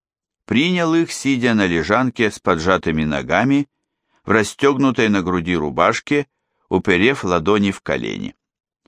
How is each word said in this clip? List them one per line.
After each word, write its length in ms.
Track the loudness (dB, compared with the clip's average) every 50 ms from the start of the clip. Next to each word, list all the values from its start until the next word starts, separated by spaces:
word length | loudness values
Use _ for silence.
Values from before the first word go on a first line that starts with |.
| _ _ _ _ _ _ _ _ _
Принял 500 | -2 0 0 2 2 0 0 0 2 2
их, 160 | 0 0 -2
сидя 420 | -4 -6 -2 -2 0 0 0 0 2
на 120 | 2 2
лежанке 680 | 2 0 0 0 2 0 0 0 0 -2 -2 -2 -2
с 80 | -2 -4
поджатыми 640 | -2 -2 -2 0 0 0 0 0 0 -2 -2 0 0
ногами, 640 | -2 -2 -4 -4 -2 0 0 2 2 2 0 0 -4 _ _ _ _ _ _ _ _ _ _ _
в 80 | 0
расстёгнутой 760 | 2 2 0 0 -2 0 2 2 2 2 0 0 2 2 2 2
на 120 | 2 0
груди 340 | 0 -2 -2 -2 -2 -2 -2
рубашке, 720 | -2 -2 -2 0 2 2 2 0 -2 -4 -2 -2 -2 -4 -6 _ _ _ _ _ _ _ -2
уперев 540 | -2 0 2 2 2 2 2 2 0 0 -2
ладони 480 | -2 -2 0 2 2 2 2 2 0
в 100 | -2 -4
колени. 540 | -6 -6 -6 -4 -4 -6 -8 -8 -10 -12 -14 _ _ _ _ _ _ _ _ _ _